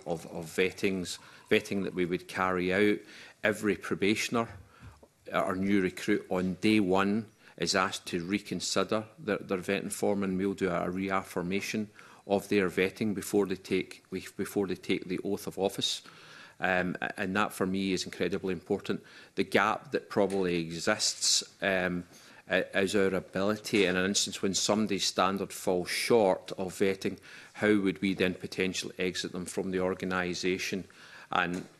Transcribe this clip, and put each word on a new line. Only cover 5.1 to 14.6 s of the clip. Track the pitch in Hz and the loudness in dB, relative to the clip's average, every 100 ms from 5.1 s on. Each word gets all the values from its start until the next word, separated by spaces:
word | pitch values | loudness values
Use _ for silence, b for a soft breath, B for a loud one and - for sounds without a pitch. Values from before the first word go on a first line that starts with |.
| _ - | _ -4
uh, | 90 | -2
our | - | 0
new | 92 98 101 | 0 2 4
recruit, | 92 - - 104 - | 2 -2 0 0 2
on | 92 92 | 0 0
day | 87 107 107 | 2 4 4
one | 92 95 98 104 110 B B B | 4 4 4 0 -4 B B B
is | 85 98 | 0 2
asked | 95 - - | 2 -2 -6
to | 90 | -6
reconsider | 85 101 - 90 - 104 92 110 110 - | -2 -4 -2 -6 -2 -2 0 -2 -4 -10
their, | 156 98 | -4 -4
their | - 95 | -2 -4
vetting | 85 98 98 | -2 -4 -4
form, | - 104 101 | -2 0 0
and | 95 92 | 0 0
we'll | 98 | -2
do | 98 95 | 0 0
a | 85 87 | 0 -2
reaffirmation | 92 95 95 92 - 87 98 - 113 107 B B B - | -2 -2 -2 -2 -4 -2 -2 -2 -4 -4 B B B 0
of | 101 - | 0 4
their | 104 92 | 2 4
vetting | 82 95 - 110 | 2 0 2 -2
before | 98 - 104 | -2 2 2
they | 95 | 2
take, | 92 - 95 - - _ 95 - - | -2 0 -2 -2 -10 _ -10 -8 -6
before | 95 104 | -4 -2